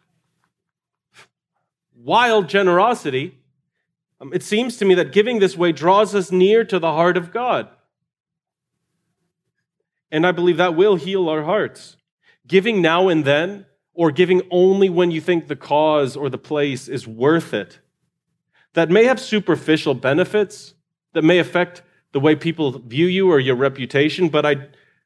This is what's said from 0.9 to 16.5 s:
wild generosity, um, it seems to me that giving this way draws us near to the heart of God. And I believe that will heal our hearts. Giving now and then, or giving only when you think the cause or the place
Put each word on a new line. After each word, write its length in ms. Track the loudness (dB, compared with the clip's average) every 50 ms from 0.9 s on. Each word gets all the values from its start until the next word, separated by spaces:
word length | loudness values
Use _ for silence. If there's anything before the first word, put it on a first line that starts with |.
| _ _ _ _ _ -20 -20 _ _ _ _ _ _ _ _ _ _ _ _ _ _
wild 540 | _ _ -2 0 2 2 4 2 2 0 2
generosity, 920 | 0 0 2 2 2 4 2 2 0 -2 -4 -6 -6 -4 -6 -6 -12 _ _ _ _ _ _ _ _ _ _ _ _ _ _ _ _ _
um, 120 | -20 -10 -10
it 100 | -8 -6
seems 360 | -4 -4 -2 -2 -4 -4 -2
to 80 | 2
me 80 | 2 4
that 180 | 2 2 0 0
giving 280 | 0 0 0 0 0
this 180 | 0 0 0 -2
way 140 | -2 -2 -2
draws 420 | 0 2 2 4 4 2 2 0
us 180 | -4 -4 -2 2
near 320 | 2 4 4 4 2 2
to 140 | 0 -2 -2
the 140 | -2 -2 0
heart 260 | 2 2 2 0 -2
of 120 | -4 -6
God. 380 | -8 -6 -4 -2 -2 -2 -4 -8 _ _ _ _ _ _ _ _ _ _ _ _ _ _ _ _ _ _ _ _ _ _ _ _ _ _ _ _ _ _ _ _ _ _ _ _ _ _ _ _ _ _ _ _ _ _ _ _
And 160 | -2 0 0
I 60 | 0 0
believe 240 | 0 0 0 2
that 180 | 2 0 0 2
will 220 | 2 2 2 2
heal 320 | 0 -2 -4 -4 -4 -2 -2
our 140 | -2 -4 -4
hearts. 540 | -2 -2 -2 -2 -4 -8 -14 -20 -20 -20 _ _ _ _ _ _ _ _ _ _
Giving 340 | _ 0 0 2 2 0 0
now 280 | 2 2 2 2 2 2
and 180 | 0 0 0
then, 400 | 2 0 0 0 -4 -8 -12 -18 _ _ _ _ _ _
or 180 | -2 0 0
giving 300 | 2 2 2 2 2 0 0 0
only 380 | 0 2 4 4 4 2 2 2
when 220 | 2 0 0 0
you 100 | -2 -4
think 280 | -2 -2 -2 -2 -2 -6
the 80 | -10
cause 600 | -12 -6 -2 0 0 2 2 2 0 0 -2 -4
or 140 | -6 -8 -8
the 80 | -8 -10
place 500 | -10 -6